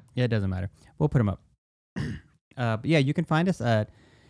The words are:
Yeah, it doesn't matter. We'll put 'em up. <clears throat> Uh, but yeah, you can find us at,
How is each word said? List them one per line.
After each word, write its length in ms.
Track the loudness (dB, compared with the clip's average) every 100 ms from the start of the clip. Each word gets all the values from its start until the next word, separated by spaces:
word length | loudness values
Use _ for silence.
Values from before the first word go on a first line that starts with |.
| -10 -2
Yeah, 100 | 0
it 40 |
doesn't 200 | 0 -2
matter. 200 | -4 -6 -10 -14 -2
We'll 100 | 0
put 100 | 2
'em 80 | 0
up. 120 | -2 _ _ _ _ _ -8
<clears throat> 60 | -8 -8 -14 _ _ -6
Uh, 200 | -4 -2
but 80 | 2
yeah, 100 | 2
you 140 | 2
can 120 | 0 0
find 240 | 0 0
us 100 | 0
at, 300 | 2 2 0 -8 -20 _ _